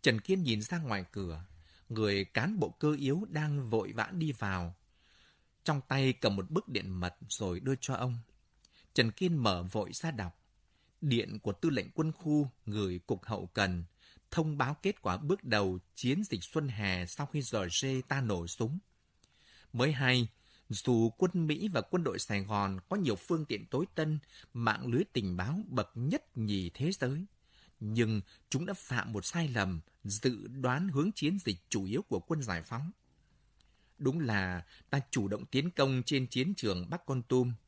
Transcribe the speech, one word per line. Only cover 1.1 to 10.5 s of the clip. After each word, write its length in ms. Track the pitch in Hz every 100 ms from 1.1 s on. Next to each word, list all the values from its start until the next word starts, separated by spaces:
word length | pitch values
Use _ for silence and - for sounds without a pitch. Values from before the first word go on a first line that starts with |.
cửa. 320 | 104 92 80 90 - - - -
Người 360 | 110 107 98
cán 340 | 95 - 143 214
bộ 100 | 90
cơ 280 | - 151 147
yếu 260 | 135 156 214
đang 400 | 156 151 143 120
vội 220 | 113 98
vã 180 | 110 -
đi 200 | 185 160
vào. 420 | 123 101 92 87 - _ _ _ _ - _ _ _
Trong 160 | - 143 -
tay 240 | 135 135
cầm 240 | 123 113 101
một 140 | 92
bức 180 | 165 -
điện 220 | 110 98
mật 260 | 92 90 - 113
rồi 320 | - 98 90
đưa 140 | 131 135
cho 140 | -
ông. 240 | 131 127 117 - _ _ _ _ _ _
Trần 160 | - 113
Kiên 260 | - 185 160
mở 260 | 113 90
vội 300 | 90 107 98
ra 180 | - 160
đọc. 320 | 120 90 - _